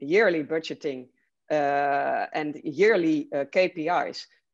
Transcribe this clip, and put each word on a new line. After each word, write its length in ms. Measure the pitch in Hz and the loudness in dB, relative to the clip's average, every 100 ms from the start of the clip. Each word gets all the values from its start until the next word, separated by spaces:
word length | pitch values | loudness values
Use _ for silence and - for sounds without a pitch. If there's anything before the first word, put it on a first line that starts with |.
yearly 420 | 139 190 220 165 | 0 4 4 2
budgeting, 640 | 135 160 160 143 151 131 123 _ _ _ - | -2 -4 -4 -8 -8 -8 -12 _ _ _ -4
uh, 760 | 151 143 143 143 143 139 123 - | 0 0 0 0 0 0 -2 -4
and 260 | - 151 147 | -4 -6 -6
yearly, 640 | - 139 208 208 160 156 143 | -8 2 4 4 4 0 -2
uh, 100 | 143 143 | -4 -2
K 160 | 185 180 | 0 0
P 200 | 175 156 | 0 -2
Is 380 | 175 107 - - _ _ | -2 -2 -8 -16 _ _